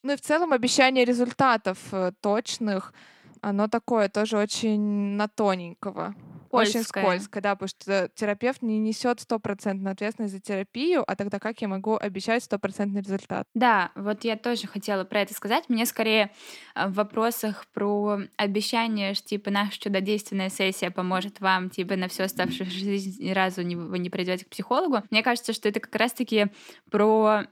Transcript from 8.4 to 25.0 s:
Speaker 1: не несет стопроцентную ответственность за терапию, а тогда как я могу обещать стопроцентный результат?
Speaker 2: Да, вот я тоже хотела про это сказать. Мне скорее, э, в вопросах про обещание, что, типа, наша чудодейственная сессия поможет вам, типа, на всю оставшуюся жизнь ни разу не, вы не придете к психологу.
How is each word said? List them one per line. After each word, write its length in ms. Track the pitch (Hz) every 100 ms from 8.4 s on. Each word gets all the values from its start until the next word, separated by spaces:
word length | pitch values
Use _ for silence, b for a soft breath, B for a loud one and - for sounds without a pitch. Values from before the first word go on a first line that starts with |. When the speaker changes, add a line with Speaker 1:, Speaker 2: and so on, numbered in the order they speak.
| 240 262
Speaker 1:
не 200 | 233 214
несет 400 | 214 220 247 240
стопроцентную 720 | - 226 208 196 208 196 190
ответственность 420 | 190 208 226 214
за 60 | 190
терапию, 640 | - 196 196 233 311 349 -
а 80 |
тогда 240 | 196 202 202
как 240 | 214 226
я 60 | 208
могу 280 | 190 202 220
обещать 460 | 208 190 208 233
стопроцентный 600 | - 202 196 - 202 202
результат? 440 | 196 196 - 196 -
Speaker 2:
Да, 380 | 226 247 208 175
вот 300 | - 202 208
я 120 | 233 220
тоже 300 | 240 233 202
хотела 380 | 202 - 196
про 160 | 185 208
это 120 | 196
сказать. 360 | 208 202 262 330
Мне 180 | 226 233
скорее, 460 | - 220 220 208 B B B B
э, 140 | - 196
в 60 |
вопросах 720 | 196 208 220 226 233 220 196 -
про 460 | - 202 208 208 202 - -
обещание, 800 | 208 202 202 233 226 214 196
что, 140 | 202 -
типа, 220 | 208 202
наша 260 | 202 208 -
чудодейственная 720 | 208 196 190 208 - 196 190
сессия 400 | - 190 190 180
поможет 500 | 180 180 185 202 -
вам, 300 | 190 185 185
типа, 240 | - 180
на 140 | 196 185
всю 160 | -
оставшуюся 500 | 190 - 180 - 185
жизнь 480 | 185 196 202 190 185
ни 60 | -
разу 320 | 190 190 185
не, 140 | 175 175
вы 240 | 165 185
не 100 | 175
придете 340 | 190 180 185
к 40 | -
психологу. 540 | - - 254 359 240